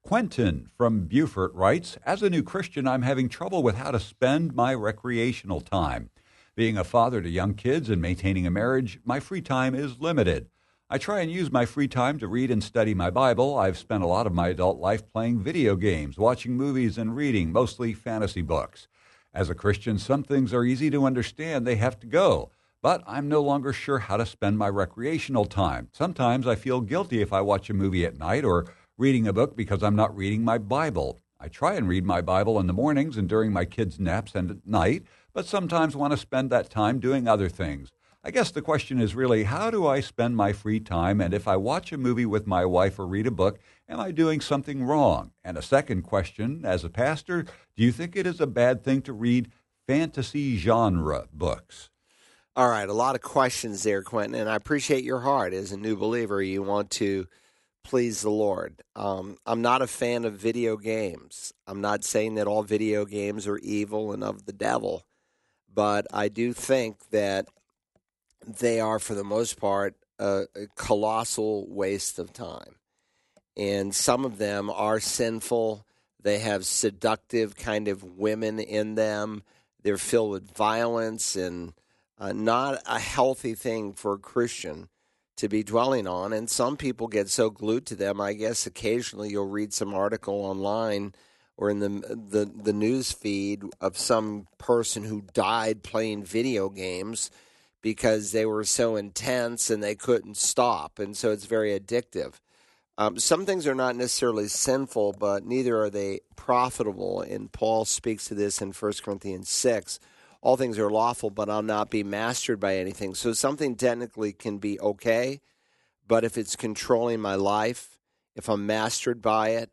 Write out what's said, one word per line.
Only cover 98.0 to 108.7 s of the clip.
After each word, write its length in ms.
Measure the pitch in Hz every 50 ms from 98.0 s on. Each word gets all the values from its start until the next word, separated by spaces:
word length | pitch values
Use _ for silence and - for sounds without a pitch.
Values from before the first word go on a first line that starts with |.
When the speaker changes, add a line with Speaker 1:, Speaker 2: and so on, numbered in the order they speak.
| - 113 110 107 104 98
Speaker 2:
they 160 | 98 110 110
were 160 | 110 107 107 107
so 320 | - - - 120 113 110
intense 760 | 104 104 101 92 - 101 135 127 127 120 117 120 110 - -
and 140 | 113 104 104
they 100 | 104 107
couldn't 440 | 101 - - 120 107 - 101 107
stop. 600 | - - - - - 123 120 110 82 73 82 _
And 180 | - 104 98 104
so 160 | - - 113
it's 140 | 107 104 104
very 340 | 104 113 110 107 104 101 98
addictive. 540 | 98 95 117 123 123 _ - 92 73 64 - - _ _ _ _ _ _ _ _ _ _ _
Um, 220 | - 107 104 - -
some 260 | - - 170 170 196
things 220 | 196 196 185 147
are 80 | 139 131
not 200 | 131 127 127 120
necessarily 520 | 120 127 120 - - 135 120 113 107 104
sinful, 720 | 101 - - - - 131 135 135 - - 113 104 101 98 98
but 260 | 104 101 101 98 92
neither 340 | - 123 131 127 123 117 110
are 120 | 107 104
they 300 | 98 104 98 98 98 - _ _ -
profitable. 840 | - - - 123 123 123 127 - - 117 107 95 98 98 95 95 95
And 300 | - - 98 104 107 104
Paul 340 | - - 113 110 113 110 110
speaks 400 | - - - - 120 110 101 -
to 80 | - 107
this 260 | 101 104 101 - -
in 140 | 104 98